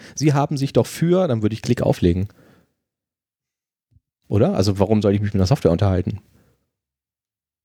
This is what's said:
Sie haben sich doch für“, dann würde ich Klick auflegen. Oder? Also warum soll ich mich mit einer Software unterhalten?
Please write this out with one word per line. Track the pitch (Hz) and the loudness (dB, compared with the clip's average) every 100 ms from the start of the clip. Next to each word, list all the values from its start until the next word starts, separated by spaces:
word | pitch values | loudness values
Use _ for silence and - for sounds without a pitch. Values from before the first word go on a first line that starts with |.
| - - | -8 -4
Sie | 151 | 0
haben | 143 143 147 | 0 -2 -4
sich | 135 | -2
doch | 123 110 | 0 -2
für“, | - 170 175 180 | -2 0 0 0
dann | 113 | 0
würde | 107 | -2
ich | 110 | -2
Klick | - 123 | -4 -2
auflegen. | - - 90 87 101 _ _ _ _ _ _ _ _ _ _ _ _ _ _ _ _ _ _ _ - | 0 0 0 0 -4 _ _ _ _ _ _ _ _ _ _ _ _ _ _ _ _ _ _ _ -4
Oder? | 104 151 202 | 0 2 0
Also | 98 98 | 0 0
warum | 98 110 | 2 2
soll | 104 | 2
ich | 104 | 0
mich | 101 | 0
mit | 98 | 0
einer | 92 | 0
Software | - 82 | 2 2
unterhalten? | 85 101 92 98 104 - _ _ _ _ _ _ _ _ _ _ _ _ _ | 2 0 0 -4 -8 -12 _ _ _ _ _ _ _ _ _ _ _ _ _